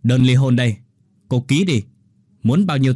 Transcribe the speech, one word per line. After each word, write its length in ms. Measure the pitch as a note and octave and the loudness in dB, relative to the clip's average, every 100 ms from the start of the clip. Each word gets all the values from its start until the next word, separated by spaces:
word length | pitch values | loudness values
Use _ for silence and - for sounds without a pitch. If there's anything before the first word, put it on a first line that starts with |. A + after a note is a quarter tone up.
Đơn 200 | A#2+ B2+ | 0 2
ly 100 | B2+ | 2
hôn 220 | B2+ C3+ | 2 2
đây, 220 | B2 B2 G#2 _ _ _ _ _ | 0 -2 -4 _ _ _ _ _
cô 120 | B2+ - | -6 -2
ký 160 | F3+ | -2
đi. 200 | F#3 B2+ - _ _ _ _ _ | 0 -4 -6 _ _ _ _ _
Muốn 220 | G#2+ D3 | -2 0
bao 120 | G3 C#3+ | -2 -2
nhiêu 160 | C3 | -2